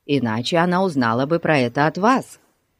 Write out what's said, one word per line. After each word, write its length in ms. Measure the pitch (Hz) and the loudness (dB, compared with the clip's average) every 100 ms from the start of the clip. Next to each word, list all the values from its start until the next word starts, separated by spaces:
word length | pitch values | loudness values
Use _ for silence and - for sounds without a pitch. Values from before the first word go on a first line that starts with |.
| - | -4
Иначе 520 | 143 120 110 123 170 | -2 0 -2 -2 0
она 260 | 175 180 | 0 0
узнала 420 | 190 139 120 113 139 | 0 0 0 0 0
бы 140 | 165 | -2
про 180 | - 151 | 0 0
это 300 | 120 131 151 | 0 0 -2
от 100 | 165 | 0
вас», 420 | 208 262 - - _ _ _ _ | 0 0 -2 -16 _ _ _ _